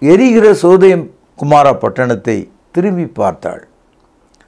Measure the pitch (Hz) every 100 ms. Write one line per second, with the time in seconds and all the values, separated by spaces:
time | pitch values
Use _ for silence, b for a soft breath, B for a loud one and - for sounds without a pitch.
0 | 139 185 254 226 214 202 175 185 190 175
1 | 160 _ _ - 147 147 143 127 107 110
2 | 127 113 117 107 - _ _ - 175 95
3 | 160 - 101 85 85 - - _ _ _
4 | _ _ _ _